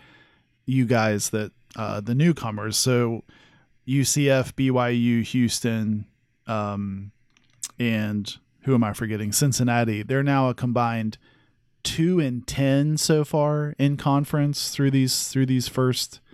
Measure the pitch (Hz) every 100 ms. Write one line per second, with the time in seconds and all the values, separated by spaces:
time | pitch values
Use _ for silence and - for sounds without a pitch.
0 | - - _ _ _ _ - 131 117 117
1 | 110 104 - 110 104 _ _ - 104 104
2 | 104 123 170 - 113 107 107 104 131 123
3 | 120 113 - - _ _ _ _ - 139
4 | 127 147 139 131 120 - 131 127 120 120
5 | 120 117 107 131 117 - 120 113 110 107
6 | - _ _ _ - 107 104 101 101 98
7 | 101 _ _ _ _ _ - - 120 110
8 | 107 104 101 - _ _ - 123 110 104
9 | 110 107 104 - 143 120 123 120 113 107
10 | 104 135 143 139 127 123 123 120 117 113
11 | 110 - _ _ _ _ _ _ - -
12 | 165 180 139 123 - - 135 139 151 156
13 | - 156 147 156 147 151 147 - 139 143
14 | 147 139 147 151 143 139 - - 139 135
15 | 131 - - 131 131 127 - - 127 -
16 | - - _